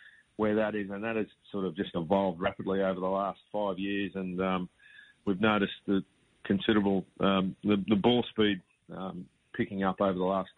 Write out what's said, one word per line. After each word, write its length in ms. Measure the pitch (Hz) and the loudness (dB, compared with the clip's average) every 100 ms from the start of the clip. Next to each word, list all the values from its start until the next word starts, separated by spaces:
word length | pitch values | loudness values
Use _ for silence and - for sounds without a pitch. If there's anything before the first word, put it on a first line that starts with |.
| - - _ - | -20 -20 _ -2
where 180 | 107 107 | 0 2
that 180 | 107 | 0
is, 160 | 107 98 | -2 -6
and 140 | 101 | -6
that 140 | 113 113 | -4 -2
has 80 | 101 _ _ | -4 _ _
sort 140 | 101 95 | -4 -4
of 100 | 80 | -4
just 140 | 95 87 | -4 -4
evolved 440 | 80 98 98 82 | 0 2 2 0
rapidly 420 | 98 - - 98 | -4 -4 -2 0
over 160 | 95 92 | 0 -2
the 80 | 92 | -2
last 340 | 95 98 - _ | -2 -2 -6 _
five 260 | 104 101 92 | -6 -4 -4
years, 360 | 101 101 98 95 | -4 -4 -4 -6
and, 240 | 92 90 | -6 -2
um, 280 | 95 92 90 _ - - - _ - | 0 0 -4 _ -20 -20 -20 _ -4
we've 160 | 92 | 2
noticed 320 | 110 107 98 - - | 2 2 0 -2 -2
the 160 | 98 - _ _ _ - | -2 -2 _ _ _ -2
considerable, 600 | 98 - 107 101 95 - - | 0 4 4 4 0 -2 -2
um, 380 | 95 98 92 - 101 | 2 2 0 -2 0
the, 180 | 104 92 | 0 2
the 60 | 104 | 2
ball 260 | 117 120 - | 4 4 2
speed, 320 | - 104 95 - _ - 87 | 2 2 2 -6 _ -16 -10
um, 300 | 92 87 92 _ _ | -10 -10 -14 _ _
picking 300 | - 117 98 | -6 -4 -2
up 160 | 98 92 | -2 2
over 140 | 101 92 | 0 2
the 60 | |
last 260 | 92 95 92 | 0 0 -4